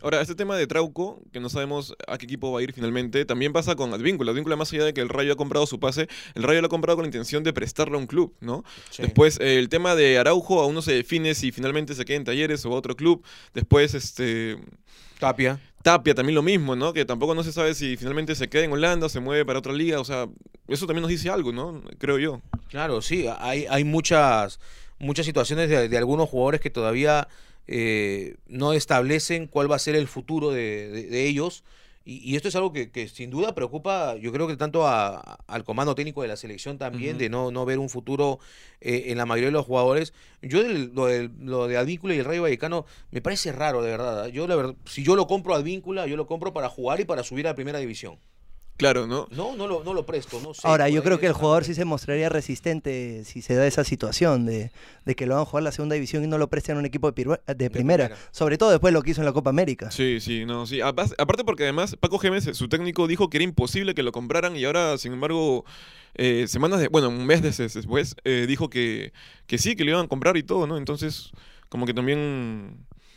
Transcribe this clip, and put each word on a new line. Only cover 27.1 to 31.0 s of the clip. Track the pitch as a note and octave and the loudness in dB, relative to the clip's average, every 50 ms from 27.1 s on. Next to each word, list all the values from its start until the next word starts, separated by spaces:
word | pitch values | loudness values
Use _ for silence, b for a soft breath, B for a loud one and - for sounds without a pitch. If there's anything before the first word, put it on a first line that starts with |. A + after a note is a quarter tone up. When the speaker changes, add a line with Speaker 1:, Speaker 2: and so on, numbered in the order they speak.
| D3+ D3 C#3+ b b b b b b b - | 4 2 0 b b b b b b b -10
Speaker 2:
eh, | - - A#2+ A#2 A2+ A2 G#2+ G#2 G2+ G2 G2 F#2+ C2+ - - - | -6 -4 -2 0 2 2 2 0 0 -2 -4 -6 -8 -12 -16 -16
no | - - B2+ C#3 D3 D#3 | -12 -6 -2 0 2 2
establecen | D3+ C#3 - D3 B2+ B2+ C3+ D#3 D#3+ D#3 - E3+ E3 D#3+ | 2 2 4 4 4 4 4 2 0 0 -2 -4 -4 -4
cuál | D3 - D3 C#3+ D3 | -2 0 0 2 2
va | D3 | 2
a | C3+ | 0
ser | - D#3 D3+ | 0 2 2
el | D3+ C#3+ | 2 0
futuro | C3+ - C3 A#2+ - D#3+ D#3+ D3 D3 | 0 -4 -10 -8 -4 -2 -2 0 0
de, | C#3 B2 A#2 G#2+ G#2 G#2 G#2 G#2 | 0 -2 -2 -4 -4 -6 -8 -8
de, | G#2 A2+ | -10 -10